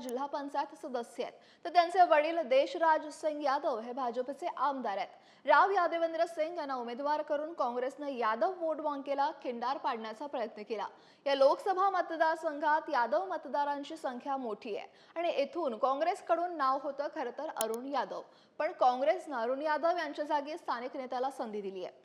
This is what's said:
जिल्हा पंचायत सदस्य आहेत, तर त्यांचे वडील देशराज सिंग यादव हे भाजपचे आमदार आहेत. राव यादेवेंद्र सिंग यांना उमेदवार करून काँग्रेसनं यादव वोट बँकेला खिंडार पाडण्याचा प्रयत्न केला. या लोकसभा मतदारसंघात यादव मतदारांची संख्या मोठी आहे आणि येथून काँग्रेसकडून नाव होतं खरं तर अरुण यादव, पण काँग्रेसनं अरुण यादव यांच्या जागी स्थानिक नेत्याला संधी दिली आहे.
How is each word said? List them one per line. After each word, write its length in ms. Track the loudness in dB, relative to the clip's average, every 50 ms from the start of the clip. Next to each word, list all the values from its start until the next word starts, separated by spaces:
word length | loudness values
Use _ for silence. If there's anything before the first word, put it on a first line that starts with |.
जिल्हा 240 | -2 -4 -6 -4 -6
पंचायत 500 | -6 -6 -6 -8 -6 -4 -6 -6 -6 -8
सदस्य 480 | -14 -12 -8 -6 -8 -8 -8 -8 -8 -8
आहेत, 100 | -8 -10 -16 -20 -20 -20 _ -6
तर 40 | 2
त्यांचे 340 | 4 4 4 6 6 6 8
वडील 340 | 8 8 6 6 4 0
देशराज 680 | 0 2 4 4 4 4 4 2 2 4 4 4 4 2
सिंग 360 | -4 -8 -4 -4 -2 -2 0 0
यादव 360 | 0 0 2 0 -2 -2 -2
हे 140 | -4 -6 -6
भाजपचे 540 | -4 -2 -2 -2 -2 -4 -4 -4 -6 -6 -6 -4
आमदार 400 | 0 0 0 0 0 -2 -4 -2
आहेत. 100 | -4 -4 -6 -8 -20 -20 -20 -20 -4 4
राव 220 | 6 8 8 8 6
यादेवेंद्र 560 | 6 4 2 2 2 0 0 0 2 0 0
सिंग 320 | 0 0 -4 -4 -4 -4
यांना 180 | -6 -6 -4 -4
उमेदवार 460 | -4 -4 -6 -6 -4 0 0 0 0
करून 320 | 0 -2 -2 -2 -2 -4 -2
काँग्रेसनं 540 | -2 -2 -2 0 -2 -4 -4 -4 -6 -6
यादव 460 | -6 -2 0 0 0 2 2 0 0 0
वोट 200 | -2 -2 -2 -2
बँकेला 540 | -2 -2 -4 -4 -4 -4 -4 0 0 0 -2 -2 -4 -6
खिंडार 340 | -6 -6 -4 -2 -2 -2
पाडण्याचा 500 | -2 -2 -4 -4 -4 -6 -8 -8 -8 -8
प्रयत्न 340 | -6 -4 -4 -4 -4 -6 -10 -8 -6
केला. 180 | -6 -6 -6 -8 -10 -14 -20 -20 -14 _ 0
या 80 | 2 6
लोकसभा 540 | 8 8 6 6 4 2 0 2 4 4 2
मतदारसंघात 920 | 2 2 -2 0 2 2 2 2 2 0 -2 -4 -4 0 0 2 2 2 0 0
यादव 360 | 0 0 2 2 2 0 0
मतदारांची 720 | -2 -6 -6 -6 -4 -2 0 0 0 -2 -4 -6 -10 -10
संख्या 400 | -6 -6 -6 -6 -6 -6 -4 -4
मोठी 400 | -4 -4 -4 -6 -6 -8 -8 -8
आहे 100 | -8 -8 -12 _ -20 -20 -12 -6
आणि 140 | -2 -2 0
येथून 480 | 2 0 0 0 -2 -2 -2 -2 -2
काँग्रेसकडून 800 | 0 0 0 2 2 0 0 -2 -2 0 0 0 0 0 -2 -2
नाव 240 | 0 2 2 2 0 -2
होतं 240 | -6 -6 -4 -6 -6 -4
खरं 160 | -4 -6 -6 -6
तर 120 | -8 -8 -6 0
अरुण 300 | 0 0 0 0 -4 -6
यादव, 360 | -4 -2 -2 -2 -2 -6 -10 -12 -14 -20 -20 _ _ _ -4
पण 120 | -4 -2
काँग्रेसनं 640 | 2 4 4 4 4 4 2 2 2 0 -2 -6 -4
अरुण 240 | -2 -2 -2 -2 -2
यादव 360 | 0 0 0 2 2 2 2
यांच्या 280 | 2 -2 -4 -4 -6 -2
जागी 320 | 0 0 -2 -2 -2 -8
स्थानिक 400 | -8 -4 -4 -4 -4 -4 -8 -8
नेत्याला 320 | -8 -6 -4 -2 -2 -2 -2
संधी 320 | -2 -4 -8 -6 -6 -6
दिली 240 | -6 -6 -6 -8 -10
आहे. 80 | -10 -12 -16 _